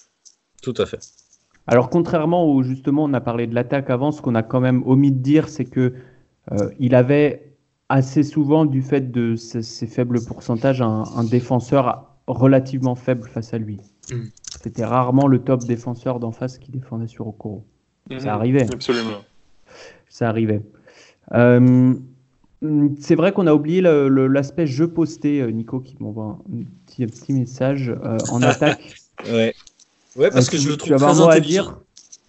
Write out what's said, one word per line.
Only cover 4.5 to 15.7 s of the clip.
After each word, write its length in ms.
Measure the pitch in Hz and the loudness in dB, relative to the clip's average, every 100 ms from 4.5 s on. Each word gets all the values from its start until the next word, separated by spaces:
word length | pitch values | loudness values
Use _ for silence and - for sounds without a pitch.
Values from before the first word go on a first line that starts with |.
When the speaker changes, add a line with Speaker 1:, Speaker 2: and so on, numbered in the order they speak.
| 131 | 0
Speaker 2:
même 240 | 127 127 123 | 2 0 0
omis 260 | 131 143 | 0 2
de 60 | 131 | 2
dire, 320 | 127 151 156 | 2 2 0
c'est 160 | - 131 | -6 -6
que, 300 | 131 123 127 - _ _ _ - | -2 -2 -4 -20 _ _ _ -8
euh, 180 | 101 98 - | -4 -4 -2
il 160 | 123 | 2
avait 600 | 127 123 143 147 - - _ _ _ - | 4 4 4 2 -2 -16 _ _ _ -2
assez 320 | 135 131 151 | 0 2 0
souvent, 440 | 147 156 139 156 151 | 0 0 2 2 2
du 180 | 131 | 0
fait 280 | 131 143 131 | -2 -2 -2
de 240 | 120 117 113 | -2 -2 -4
ses, 280 | - 120 | -6 -10
ses 240 | 113 - 113 | -10 -10 -8
faibles 360 | - 120 120 | -4 -2 -2
pourcentages, 600 | 113 - - 113 139 131 | -4 -12 -6 -2 0 0
un, 220 | 113 110 110 123 | 0 -2 -4 -4
un 80 | |
défenseur 840 | 113 123 123 127 - 139 123 - - _ - | 0 0 0 -2 0 0 0 -4 -12 _ -8
relativement 680 | 117 135 135 131 135 131 123 | 2 4 4 2 -4 -4 -4
faible 320 | - 123 110 | -4 -6 -6
face 260 | 120 110 | -12 -8
à 40 | 117 | -8
lui. 220 | 107 101 - _ - | -8 -12 -16 _ -14
Speaker 3:
Mm. 140 | 123 110 _ - - | -12 -12 _ -20 -14
Speaker 2:
C'était 240 | 113 120 110 | -12 -6 -2
rarement 420 | 127 123 131 139 | 0 2 2 4
le 120 | 127 | 2
top 240 | 123 127 | 2 -2
défenseur 560 | 120 | -2